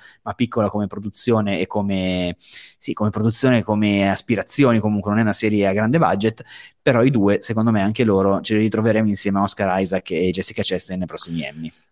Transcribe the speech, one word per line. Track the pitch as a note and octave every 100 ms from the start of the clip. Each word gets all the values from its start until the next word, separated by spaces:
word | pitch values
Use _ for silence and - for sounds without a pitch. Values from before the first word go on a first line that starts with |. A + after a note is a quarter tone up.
| - -
ma | A2
piccola | - A#2+ A#2+ G2+
come | G#2 G2+
produzione | - G#2 - - A2+ G#2 F#2
e | F#2
come, | G#2 G2+ F#2+ F#2 F2+ F2+ E2+ - - - _
sì, | -
come | - G#2+
produzione | G#2 A2+ A2 C3 A#2+
e |
come | - G#2+ G#2 G2+ G2
aspirazioni, | F#2 - G#2 - - C3+ A2+
comunque | G#2+ G#2 G#2
non | G#2
è |
una | A2
serie | G2+ A2 G#2 G2
a |
grande | G2+ A2 D#3+
budget, | A#2+ G2 A2 - - - - _
però | D3 A#2+
i | B2+
due, | B2 G2 G2+
secondo | - A2 A2+
me, | G#2+
anche | G2 A2
loro, | A2+ F#2+ G2 G2
ce | - G#2+
li |
ritroveremo | A2 G#2+ A2 G#2+ A2
insieme | G2 G2+ G2
a |
Oscar | G2 - G2 F#2+
Isaac | F#2+ F#2 -
e | E2 F#2
Jessica | F2+ - - G2+
Chastain | F2+ - F#2
nei | F2+
prossimi | - - E2
Emmy. | C#2 D2+ D#2+ - _